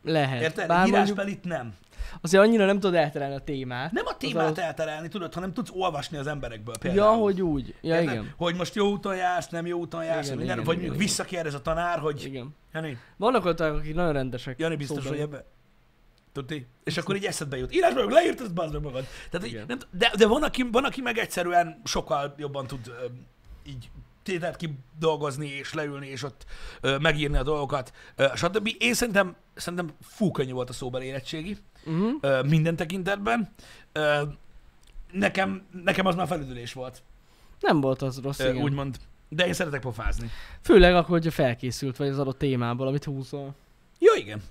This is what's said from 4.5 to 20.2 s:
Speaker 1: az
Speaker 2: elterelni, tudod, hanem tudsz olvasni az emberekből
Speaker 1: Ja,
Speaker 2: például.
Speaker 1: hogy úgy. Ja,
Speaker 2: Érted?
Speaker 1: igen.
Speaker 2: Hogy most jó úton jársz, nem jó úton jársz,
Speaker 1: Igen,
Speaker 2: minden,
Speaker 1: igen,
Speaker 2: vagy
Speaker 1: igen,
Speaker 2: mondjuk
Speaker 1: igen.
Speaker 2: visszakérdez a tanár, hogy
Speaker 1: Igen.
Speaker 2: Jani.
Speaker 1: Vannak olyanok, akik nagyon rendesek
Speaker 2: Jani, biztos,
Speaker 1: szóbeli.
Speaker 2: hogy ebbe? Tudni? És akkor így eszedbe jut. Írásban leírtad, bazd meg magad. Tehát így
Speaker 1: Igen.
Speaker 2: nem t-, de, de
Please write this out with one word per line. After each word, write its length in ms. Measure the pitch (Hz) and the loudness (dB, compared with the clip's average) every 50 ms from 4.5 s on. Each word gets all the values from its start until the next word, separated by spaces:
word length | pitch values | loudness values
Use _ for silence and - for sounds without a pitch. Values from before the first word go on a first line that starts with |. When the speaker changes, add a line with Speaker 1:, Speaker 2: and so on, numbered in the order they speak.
Speaker 1:
az 80 | 156 175 | 0 -2
Speaker 2:
elterelni, 500 | 180 160 143 - 160 156 151 156 165 165 | -4 -4 -4 -4 -6 -6 -6 -8 -10 -8
tudod, 260 | 147 208 170 160 - | -8 -8 -8 -6 -8
hanem 180 | 170 139 190 | -6 -8 -6
tudsz 180 | 170 - 214 - | -6 -6 -8 -6
olvasni 440 | - 185 190 185 156 143 131 - 165 | -4 -2 -2 -2 -2 -4 -6 -6 -8
az 100 | 147 135 | -6 -6
emberekből 480 | 135 131 139 131 117 113 107 107 117 113 110 | -4 -6 -6 -6 -8 -10 -10 -10 -10 -10 -6
Speaker 1:
Ja, 80 | - 175 | -4 0
Speaker 2:
például. 320 | 175 202 208 214 226 226 | 4 6 6 6 6 6
Speaker 1:
hogy 200 | 214 202 190 175 | 4 2 2 2
úgy. 320 | 190 170 151 139 120 - - - | 0 0 0 -2 -4 -6 -12 -8
Ja, 140 | - 160 165 | -2 0 2
Speaker 2:
Érted? 180 | 165 170 147 | 2 2 2
Speaker 1:
igen. 200 | 123 110 104 107 - | 0 -4 -6 -8 -6
Speaker 2:
Hogy 180 | - 165 175 170 | -2 -2 -2 0
most 200 | 180 175 - - | -2 -4 -4 0
jó 120 | 220 202 202 | 2 2 2
úton 260 | 202 202 - 202 190 | 2 0 -4 -4 -4
jársz, 320 | 185 180 180 180 175 - - | 0 0 0 0 0 -4 -4
nem 180 | 170 165 165 | -6 -6 -4
jó 120 | 175 175 175 | -4 -4 -4
úton 260 | 170 165 170 165 165 | -6 -6 -8 -8 -4
jársz, 200 | 160 165 156 143 | -2 -2 -2 -2
Speaker 1:
Igen, 100 | 139 135 139 | -4 -4 -4
Speaker 2:
minden, 160 | - - - | -2 -2 -2
Speaker 1:
igen, 120 | - - | -2 0
Speaker 2:
vagy 80 | 147 170 | 0 0
Speaker 1:
igen, 100 | 175 180 - | 0 -2 -4
Speaker 2:
mondjuk 60 | 127 | -2
Speaker 1:
igen. 120 | 147 208 | -2 0
Speaker 2:
visszakérdez 480 | 196 - - 190 - 190 175 160 151 143 | 0 0 -2 -4 -6 -6 -4 -4 -4 -6
a 80 | 143 | -4
tanár, 360 | - 160 160 165 175 175 175 160 | -4 -2 -2 0 0 -2 -2 -2
hogy 260 | 151 156 147 127 107 | -2 -2 -4 -4 -8
Speaker 1:
Igen. 300 | 135 135 131 120 147 151 _ _ _ | -8 -8 -10 -10 -12 -14 _ _ _
Speaker 2:
Jani. 260 | - 160 160 156 135 117 - - - | -10 -8 -8 -8 -10 -10 -14 -20 -10
Speaker 1:
Vannak 280 | _ 190 233 269 226 175 | _ 0 2 2 4 2
olyanok, 340 | 180 165 - 165 156 147 147 | 2 0 2 0 0 0 0
akik 160 | 147 151 156 | -2 -2 -2
nagyon 180 | 170 175 170 | 0 0 2
rendesek 460 | 147 143 131 127 120 123 - 139 127 - | 2 0 -2 -2 -6 -8 -8 -10 -6 -4
Speaker 2:
Jani, 180 | 160 165 165 | -2 -2 -2
biztos, 260 | 147 143 131 151 139 | -2 -4 -4 -6 -6
Speaker 1:
szóbeli. 180 | 131 135 151 147 | -4 -4 -4 -4
Speaker 2:
hogy 80 | 151 147 | -4 -6
ebbe? 120 | 147 - - - _ _ _ _ _ _ _ _ _ _ _ _ _ _ _ _ | -8 -12 -16 -20 _ _ _ _ _ _ _ _ _ _ _ _ _ _ _ _
Tudni? 340 | _ 139 131 123 156 147 123 - _ _ _ | _ -12 -10 -8 -10 -10 -12 -14 _ _ _
És 120 | - 165 | -4 -4
akkor 200 | 180 165 - 196 | -4 -2 -2 -2
így 80 | 196 196 | -2 -2
eszedbe 320 | 196 165 - 165 139 135 | -4 -4 -4 -6 -6 -6
jut. 180 | 127 127 131 - | -6 -6 0 2
Írásban 360 | 339 339 - 247 262 214 202 | 4 4 4 4 4 0 6
leírtad, 420 | 240 320 349 339 - - 254 214 | 6 6 6 6 0 -2 -6 -6
bazd 200 | 170 180 170 151 | -4 -4 -4 -4
meg 100 | 151 147 | -4 -6
magad. 240 | 147 147 123 131 127 120 - - - - | -6 -6 -6 -8 -8 -8 -12 -16 -12 -8
Tehát 160 | - 175 202 | -6 -6 -6
így 60 | 233 | -6
Speaker 1:
Igen. 120 | 233 110 104 - | -10 -10 -8 -8
Speaker 2:
nem 100 | - 262 | -8 -10
t-, 80 | - - | -10 -12
de, 200 | - 180 226 233 226 | -2 2 2 2 6
de 100 | 196 | 6